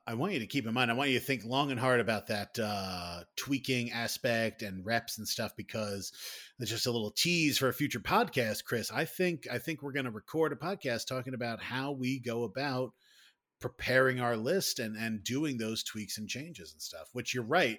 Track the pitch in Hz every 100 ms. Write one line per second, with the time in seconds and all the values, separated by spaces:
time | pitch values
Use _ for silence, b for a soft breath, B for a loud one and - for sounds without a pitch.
0 | - 113 180 170 101 143 113 117 123 120
1 | 139 123 - 131 110 131 143 123 127 123
2 | 110 107 - 107 101 - 107 101 95 90
3 | 87 87 85 - - 139 131 127 120 117
4 | 117 - 127 117 113 - 104 95 92 117
5 | - - 104 - 107 - 101 117 104 101
6 | 95 B B B B - 110 110 127 117
7 | 107 - 170 175 151 - 131 - 147 117
8 | 95 190 220 - 113 101 - 120 107 135
9 | 160 - 180 160 - 123 165 160 143 135
10 | 127 107 - 156 156 139 165 202 139 117
11 | - 131 127 127 120 110 - 131 139 139
12 | 127 135 117 117 117 127 143 127 127 b
13 | b b b b _ _ 123 - - 131
14 | 131 127 120 117 117 190 - - 113 110
15 | 113 110 95 131 156 123 110 110 - 110
16 | 104 - 104 120 156 160 80 76 - 82
17 | 80 123 120 127 113 165 139